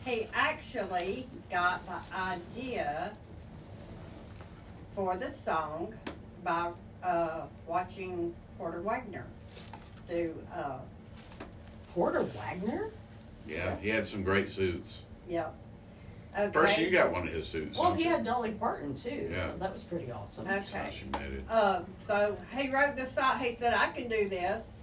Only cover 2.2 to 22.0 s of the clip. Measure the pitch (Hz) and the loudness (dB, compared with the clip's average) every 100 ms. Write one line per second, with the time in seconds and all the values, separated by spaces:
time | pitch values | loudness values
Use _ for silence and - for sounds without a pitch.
2.2 | 220 175 170 214 254 233 147 151 190 - | -2 -2 -6 -8 -4 -2 -2 -2 -4 -6
3.2 | - - - - - - - - - - | -14 -14 -14 -14 -14 -14 -12 -12 -12 -14
4.2 | - - - - - - - - 190 180 | -14 -14 -14 -16 -16 -14 -10 0 2 2
5.2 | 277 - - 160 151 156 196 - - - | -2 -4 0 2 2 -2 -4 -6 -10 -10
6.2 | - - 175 170 170 175 - - 180 170 | -12 -6 0 2 2 -4 -12 -4 2 4
7.2 | 165 160 143 - - 170 185 - 185 180 | 4 0 -6 -10 0 0 0 -4 -4 0
8.2 | 170 175 - - 170 165 190 254 214 170 | -2 -2 -14 -6 -4 -2 0 0 -2 -10
9.2 | - - - - - - - - - 170 | -10 -12 -14 -14 -12 -14 -14 -14 -2 0
10.2 | 170 156 - 143 143 131 - - - - | 0 -2 -8 -6 -4 -6 -10 -14 -16 -16
11.2 | - - - - - - - 175 175 330 | -16 -14 -14 -14 -16 -16 -6 2 4 4
12.2 | - - - 180 214 320 440 - - - | 0 -2 -4 -2 0 0 -2 -6 -14 -16
13.2 | - - - 78 90 73 98 110 107 107 | -16 -14 -8 -2 -2 0 2 2 2 0
14.2 | 92 98 - - 95 87 - - - - | 4 4 4 2 2 2 -4 -10 -12 -14
15.2 | - 170 156 - - - - - - - | -2 -2 -2 -6 -16 -16 -16 -16 -16 -14
16.2 | - - 202 151 165 - 175 180 127 90 | -6 2 4 8 8 8 8 8 8 6
17.2 | 82 80 - 82 78 - 359 302 339 311 | 0 -2 -2 -2 -2 4 4 6 4 4
18.2 | 226 247 226 196 180 - 143 131 240 285 | 4 2 0 0 0 0 -4 -4 -4 -2
19.2 | - - - 165 190 - - 175 120 - | -2 0 -2 -2 -4 -4 -6 -4 -4 -8
20.2 | - - 185 196 196 202 - - - - | -8 -8 -2 0 0 -4 -4 -6 -4 -4
21.2 | - 67 67 269 311 254 - - | -2 -6 4 6 8 6 0 -10